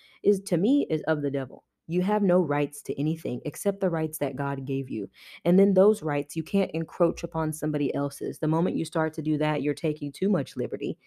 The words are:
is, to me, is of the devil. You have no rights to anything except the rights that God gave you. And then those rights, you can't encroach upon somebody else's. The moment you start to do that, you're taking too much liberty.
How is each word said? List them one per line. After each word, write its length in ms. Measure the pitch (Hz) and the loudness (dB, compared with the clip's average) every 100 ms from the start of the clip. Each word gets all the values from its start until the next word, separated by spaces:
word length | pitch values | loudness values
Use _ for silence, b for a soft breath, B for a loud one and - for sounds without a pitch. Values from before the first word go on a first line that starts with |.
| b b | b b
is, 180 | - 196 | 2 2
to 140 | - 170 | 2 0
me, 300 | 214 285 - | 4 2 2
is 140 | 156 156 | -2 0
of 140 | 151 | 0
the 80 | 143 | 0
devil. 340 | 135 131 - _ _ - | -2 -6 -12 _ _ -4
You 140 | 175 | -2
have 200 | 185 208 | 2 2
no 180 | 196 185 | 4 4
rights 400 | 147 147 143 - | 4 0 -2 -4
to 140 | - 147 | -8 -2
anything 440 | 151 165 135 123 | -2 -2 -4 -6
except 360 | 147 - 202 196 | -6 -4 -4 -2
the 100 | 185 | -2
rights 280 | 160 156 - | 0 -4 -4
that 180 | 147 127 | -6 -2
God 280 | 139 139 | -4 -4
gave 240 | 135 135 131 | -4 -4 -4
you. 220 | 110 - B B B | -8 -8 B B B
And 140 | 170 185 | 4 6
then 160 | 202 | 6
those 300 | 185 202 208 | 6 6 4
rights, 320 | 156 143 147 160 | 0 -2 -2 -6
you 80 | |
can't 260 | 156 196 - | -2 0 0
encroach 540 | 165 165 - 170 170 | -4 -6 0 0 0
upon 280 | 165 165 156 | -6 -2 -2
somebody 400 | 156 151 147 143 143 | -2 -2 0 -2 -2
else's. 420 | 143 - - 139 | -4 -4 -8 -4
The 80 | 156 | 0
moment 300 | 160 185 - | 2 0 -2
you 80 | |
start 280 | 160 165 160 | -2 -2 -2
to 80 | 160 | -2
do 140 | 151 147 | -2 0
that, 240 | 151 147 | 0 0
you're 120 | 143 | -2
taking 380 | 147 160 151 147 | -2 -2 -2 -8
too 160 | - 196 | -2 0
much 280 | 175 127 127 | 0 -2 -4
liberty. 400 | 117 101 - - | -6 -4 -6 -8